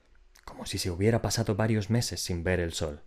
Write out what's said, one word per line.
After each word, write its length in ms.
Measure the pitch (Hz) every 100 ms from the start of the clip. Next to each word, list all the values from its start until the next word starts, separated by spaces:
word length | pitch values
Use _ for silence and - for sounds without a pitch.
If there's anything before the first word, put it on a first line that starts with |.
| _ - - - -
como 180 | -
si 140 | - 98
se 120 | 95
hubiera 300 | 85 104 113
pasado 360 | 110 - 110 104
varios 340 | 110 110 104
meses 320 | 117 120 -
sin 200 | - 87
ver 160 | 85 90
el 140 | 85
sol. 300 | - 80 73